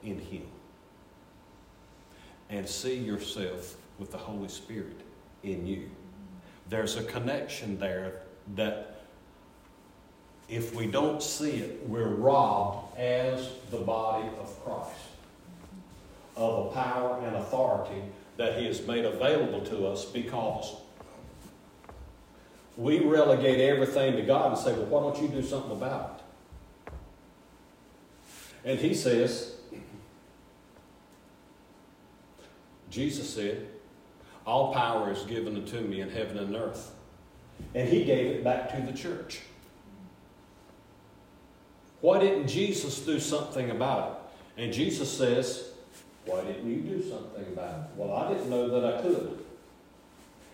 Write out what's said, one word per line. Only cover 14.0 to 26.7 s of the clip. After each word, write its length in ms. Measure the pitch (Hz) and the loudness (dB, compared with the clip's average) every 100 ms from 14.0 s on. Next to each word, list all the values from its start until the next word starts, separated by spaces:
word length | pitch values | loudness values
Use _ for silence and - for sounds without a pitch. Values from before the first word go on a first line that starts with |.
| 110 110 110 110 | 0 0 -2 -8
of 240 | - - | -12 -10
Christ 260 | - - - - - - - - - - - - - - - - - - | -8 -8 -8 -12 -16 -20 -20 -20 -20 -20 -18 -18 -18 -20 -20 -20 -12 0
of 300 | 113 117 - | 2 2 0
a 40 | |
power 540 | - 127 127 123 123 | 0 0 0 0 0
and 120 | 117 - | -2 -4
authority 640 | - 262 - - - 98 - - - - | 0 4 4 4 0 -6 -8 -12 -12 0
that 220 | 113 - | 0 2
he 80 | 113 | 0
has 180 | - | -2
made 200 | 110 117 | -2 0
available 560 | 113 - 127 110 92 101 | 0 4 4 6 4 -2
to 260 | - 101 98 | -4 -2 0
us, 180 | - | -2
because 720 | - 123 113 127 110 95 - - - - - - - - - - - - - - - - - - - - - - | -4 -6 -4 -2 -2 -4 -6 -12 -16 -20 -20 -18 -20 -18 -20 -20 -20 -20 -20 -18 -18 -20 -20 -20 -20 -20 -16 -2
we 220 | 123 156 | 2 6
relegate 640 | 151 156 151 135 139 127 | 6 8 8 8 8 8
everything 560 | 139 139 131 143 135 120 | 6 6 4 4 4 4
to 60 | |
God 280 | 110 135 - | 4 6 6
and 80 | - | 2
say, 140 | 131 | 2
"Well, 140 | 113 104 | 0 2
why 140 | 147 | 2
don't 200 | 143 143 | 2 0
you 60 | 147 | 0
do 180 | 131 - | 0 -2
something 240 | 139 - | -2 -4
about 500 | 101 127 135 - - - - - - - | -4 -4 -4 -6 -10 -18 -20 -20 -20 -20